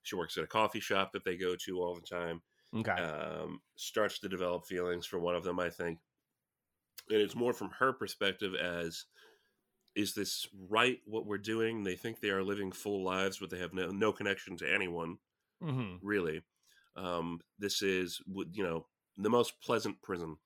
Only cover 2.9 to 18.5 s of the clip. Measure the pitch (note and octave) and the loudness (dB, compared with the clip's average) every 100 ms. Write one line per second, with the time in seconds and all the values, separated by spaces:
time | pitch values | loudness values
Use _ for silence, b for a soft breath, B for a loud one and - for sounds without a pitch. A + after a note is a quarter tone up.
2.9 | F2+ E2+ D#2 D#2 D#2 D#2+ D#2+ _ - - | 0 0 -4 -4 -6 -6 -10 _ -10 -2
3.9 | A2+ G#2 - G2 F#2 F2+ F2 - F2+ F2+ | 2 2 0 -4 0 0 0 -2 -2 0
4.9 | F2 - F#2 F2 F2 F2+ F2 F2 - G2+ | 0 -2 -2 2 2 0 0 -2 -2 -4
5.9 | E2 _ _ _ _ _ _ _ _ _ | -4 _ _ _ _ _ _ _ _ _
6.9 | - - G#2+ G#2 A#2 A#2+ A#2+ F#2+ - C3 | -20 2 4 4 2 0 0 -4 2 2
7.9 | B2 G#2 - G2 F#2+ G2+ F#2 F2 E2+ E2+ | 2 -6 2 2 2 -2 0 0 0 -2
8.9 | E2 - b b b b b _ _ _ | -4 -12 b b b b b _ _ _
9.9 | - G2+ - F#2 - - G2 F#2+ G#2+ B2 | -2 0 0 -2 -4 -6 -12 0 4 4
10.9 | B2+ G#2 A2 G#2 G2+ G#2 A2 A2+ A2+ G2 | 2 -4 -6 -2 -2 0 2 2 2 -2
11.9 | F#2 A#2 A2 G#2 G2 F#2+ G2+ F#2+ F#2 G#2 | -2 -6 -2 0 2 2 0 -2 -4 -2
12.9 | G2+ F#2 F#2 G2 F#2+ F2+ F2+ F2 F#2 F2 | 0 2 2 2 0 -6 -4 -4 -2 -2
13.9 | G2 G#2+ - G#2 G2 - F2 D#2 G2+ F#2 | 2 2 4 0 0 -4 -6 0 2 2
14.9 | E2+ E2 E2 _ _ _ _ E3 C3 G#2+ | -2 -4 -6 _ _ _ _ -4 -2 -4
15.9 | F2+ G2 G#2 E2 D#2+ - _ b b b | -6 0 2 2 -2 -8 _ b b b
16.9 | - F#2 F2 E2+ E2+ - - G2+ - G2 | -6 -2 0 -2 -6 -12 -6 -2 0 2
17.9 | F#2 F2+ - - F#2+ E2 | 2 2 -4 -8 -6 -6